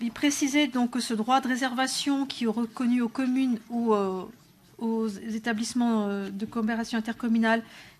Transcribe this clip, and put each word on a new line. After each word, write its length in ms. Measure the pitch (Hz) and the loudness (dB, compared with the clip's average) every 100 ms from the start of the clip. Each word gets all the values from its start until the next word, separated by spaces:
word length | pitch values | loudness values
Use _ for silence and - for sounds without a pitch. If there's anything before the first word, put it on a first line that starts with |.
| 233 | -6
précisé 540 | - 294 285 285 285 294 | 0 0 2 2 2 2
donc 260 | 247 240 | 2 0
que 80 | 240 | 0
ce 140 | - | -2
droit 260 | 220 220 262 | -2 2 2
de 60 | 254 | 2
réservation 800 | 254 262 247 262 - - 277 269 | 0 0 0 -2 0 0 0 0
qui 180 | - | -2
est 40 | 233 | -2
reconnu 540 | 214 226 - 247 247 | 0 -2 -2 2 2
aux 60 | 233 | 2
communes 520 | 240 262 254 262 220 - | 0 0 2 2 0 -2
ou, 260 | 233 233 | -2 2
euh, 300 | 208 196 185 180 - - - - - | 2 2 -2 -8 -14 -20 -20 -20 -6
aux 280 | 226 226 220 | -2 0 -2
établissements, 1000 | 196 226 220 226 220 233 247 240 220 202 | -4 -6 -4 -2 -2 -2 0 2 2 0
euh, 200 | 202 196 | -2 -6
de 180 | 196 220 | -6 -6
coopération 520 | 233 220 226 226 226 | -2 -2 -2 -2 -4
intercommunale 640 | 220 220 240 226 226 226 226 - - - | -4 -4 0 2 4 2 -2 -14 -20 -16